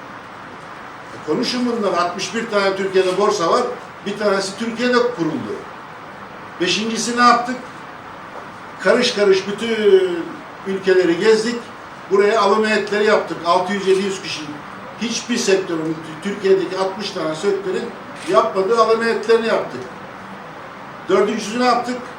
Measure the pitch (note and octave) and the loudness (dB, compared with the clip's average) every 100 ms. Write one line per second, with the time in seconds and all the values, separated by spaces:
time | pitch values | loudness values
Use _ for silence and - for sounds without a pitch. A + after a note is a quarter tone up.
0 | - - - - - - - - - - | -14 -16 -16 -16 -16 -16 -16 -16 -16 -16
1 | - - D3+ F3+ - B3 B3 A3 G3+ F3 | -16 -10 -4 -2 -2 -2 -2 0 0 0
2 | F3 G3 - A3+ - G3+ G3 F#3+ F#3+ F#3+ | 0 -2 -6 -4 -2 0 0 0 0 2
3 | F#3 F#3 G#3 - E3+ A#3+ B3 - - - | 2 2 2 2 2 2 2 -4 -12 -12
4 | G3 G#3 G#3 F#3+ - - A3+ A3+ B3 A#3+ | -8 -2 0 0 -2 -4 -6 -2 2 4
5 | A#3+ - D#3+ C3+ G#2 F#2+ - - - - | 4 2 -2 -2 -6 -8 -12 -16 -16 -16
6 | - - - - - - F3+ F#3 A3+ A3+ | -16 -16 -16 -16 -14 -4 -2 0 -2 -2
7 | A#3+ A#3+ A#3+ A#3+ B3 B3+ - - - - | -2 4 6 6 2 -6 -10 -16 -16 -16
8 | - - - - - - - - F#3 A#3+ | -16 -16 -16 -14 -16 -16 -16 -2 4 4
9 | - - G3+ F#3+ F#3 G3+ A3+ G#3+ G#3 F#3+ | 4 4 4 4 2 -4 -2 2 6 6
10 | F#3 E3+ D#3+ - - - G3 F#3+ F#3 F#3 | 6 0 -6 -10 -14 -10 -6 -2 4 4
11 | E3+ E3+ A3 A3 A3+ A#3+ - - - - | 4 4 6 4 4 -4 -6 -14 -16 -16
12 | - G3 G3+ A3+ G3 G#3 G#3+ G#3 - G#3 | 0 4 6 4 4 4 4 2 2 2
13 | G#3+ G#3 - D#3 E3+ F3+ F#3 G3 F#3 F#3+ | 4 4 2 -2 2 4 4 0 2 4
14 | G3 - - - D3 D3 - - - - | 2 -4 -6 -8 -10 -12 -12 -14 -14 -8
15 | A3+ - - A3 - F#3+ F3 E3 D#3+ D#3+ | -6 -4 -2 -2 2 2 2 -2 -2 -6
16 | - - G3+ G3 G3 F3+ E3+ F#3 F#3+ G#3+ | -8 -8 -6 0 4 4 4 -2 -2 -2
17 | G3+ F#3 D#3+ D#3 G3+ G3 F#3 F#3 A3+ - | -6 -4 -4 -2 0 0 0 -4 -4 -8
18 | - - - G#3 A3 G3 F#3+ A#3 A3 A3+ | -14 -10 0 2 2 2 2 4 4 4
19 | A3+ G#3+ - A3+ A3+ F#3+ - B2 - - | 2 0 4 4 4 0 -2 -8 -12 -14
20 | - - - - - - - - - - | -16 -16 -16 -16 -16 -16 -16 -16 -16 -10
21 | - G3 G#3 A3+ G#3 A#3+ B3 A#3+ B3 B3 | 0 2 4 0 -4 0 2 2 0 -6
22 | - | -8